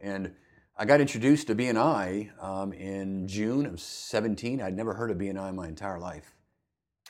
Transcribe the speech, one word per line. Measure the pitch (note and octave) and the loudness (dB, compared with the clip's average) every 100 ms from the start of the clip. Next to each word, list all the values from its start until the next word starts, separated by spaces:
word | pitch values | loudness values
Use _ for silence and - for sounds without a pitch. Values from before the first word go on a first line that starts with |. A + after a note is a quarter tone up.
And | G2 G2 F2+ - _ _ _ - | -6 -6 -6 -10 _ _ _ -6
I | |
got | A2 D3 | 6 6
introduced | C#3 A#2 B2+ D3 D3 | 6 2 6 6 4
to | |
B | G#2+ B2+ | 0 2
and | A2 | 4
I, | C#3+ A#2+ F#2 G2+ G#2 - | 4 4 0 -2 -4 -8
um, | F#2+ F#2+ G2 | -8 -4 -6
in | F2 F#2+ G2 G2 G2 F#2+ | -6 -6 -4 -4 -4 -4
June | G2+ G#2+ C3+ | -2 0 0
of | C#3+ F2 | -2 -6
seventeen. | - - - A2 A2+ G2+ A#2+ C3 | -12 -12 -2 0 2 0 -2 -2
I'd | F#2+ F#2+ | -2 -2
never | A2+ | -2
heard | G#2 A#2 | -2 -2
of | F2+ | -2
B | G2 | -2
and | G2 | -4
I | F#2+ | -4
in | F#2 | -6
my | E2 | -8
entire | D#2 G2+ F2 | -8 -6 -6
life. | F2 F2+ - _ _ _ _ _ _ _ | -8 -10 -14 _ _ _ _ _ _ _